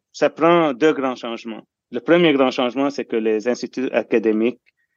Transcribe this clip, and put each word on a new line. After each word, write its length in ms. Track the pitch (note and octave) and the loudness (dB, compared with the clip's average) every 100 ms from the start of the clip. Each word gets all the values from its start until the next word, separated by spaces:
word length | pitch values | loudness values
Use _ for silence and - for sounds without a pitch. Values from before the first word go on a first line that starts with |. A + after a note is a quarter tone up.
| _ | _
ça 160 | - C#3+ | -2 -2
prend 460 | - E3 E3+ D#3+ | 2 2 4 2
deux 180 | A#2+ D#3 | 2 0
grands 240 | D3 C3+ B2 | 2 -2 -6
changements. 500 | B2 A#2 A#2+ G#2+ - _ _ | -8 -10 -12 -14 -16 _ _
Le 100 | A#2+ | -6
premier 320 | - E3+ E3+ | 2 4 4
grand 180 | C#3 C3 | 4 2
changement, 400 | B2 B2 A#2+ C#3+ | 0 -2 -2 -4
c'est 160 | C3+ A#2+ | -4 -4
que 100 | A#2 | -2
les 320 | A2 A2 A2 | 0 0 -2
instituts 420 | A#2+ A#2+ - C3 | -4 -6 -6 -4
académiques 680 | A#2+ A2 A#2+ A2 G#2+ A2+ B2 _ _ _ | -4 0 0 2 0 0 -4 _ _ _